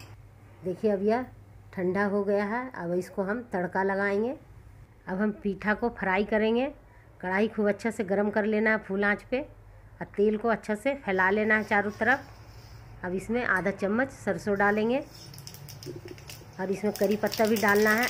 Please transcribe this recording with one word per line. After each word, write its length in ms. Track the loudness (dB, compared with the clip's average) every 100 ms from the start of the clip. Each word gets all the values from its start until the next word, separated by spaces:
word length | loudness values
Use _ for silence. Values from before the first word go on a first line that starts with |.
| -18 -18 -20 -20 -20 -10
देखिए, 260 | -6 0 2
अब 120 | 2
यह 240 | 4 2 0 -10 -20 -20 -12
ठंडा 320 | -2 0 2 2
हो 160 | 2
गया 200 | 2 2 2
है। 240 | -2 -4 -6
अब 160 | -4
इसको 280 | -2 -2 -4
हम 200 | -2 -4 -4
तड़का 300 | -2 0 0
लगाएंगे। 500 | 0 2 0 0 -2 -4 -12 -20 -20 -20 -20 -14 -6
अब 120 | -2
हम 100 | 0 -2
पीठा 320 | -4 -2 0
को 140 | 0 0 -2
फ्राई 280 | 0 2
करेंगे। 420 | 2 2 2 2 0 -4 -18 -20 -20 -10
कढ़ाई 280 | -2 0 0
खूब 200 | 2 0
अच्छा 220 | 0 -2
से 140 | -4
गर्म 260 | 0 0 2
कर 140 | 2 2
लेना 240 | 2 2
है 80 | 2
फुल 260 | 0 0
आंच 180 | 2 0
पे 160 | -2 -4
और 680 | -4 -12 -20 -20 -18 -12 -6 2
तेल 200 | 2 2
को 120 | 0
अच्छा 260 | 0 -2 -2
से 180 | -2 -2
फैला 320 | 0 2 4
लेना 260 | 4 4 2
है 80 |
चारों 260 | 2 2 2
तरफ। 1120 | 0 2 0 -2 -18 -20 -20 -20 -20 -20 -10
अब 80 | -6
इसमें 300 | -4 -2 -2
आधा 260 | 0 0 0
चम्मच 380 | -2 0 0 -2
सरसों 420 | -4 -4 -2 0 2
डालेंगे 400 | 2 4 2 0 -4 -14 -18 -18 -18 -16 -16 -14 -14 -12 -14 -16 -16 -18 -14 -6
और 100 | -4
इसमें 220 | -2 -2
करी 220 | 0 0 2
पत्ता 280 | 0 2 2
भी 100 | 4
डालना 320 | 4 4 4
है। 140 | 4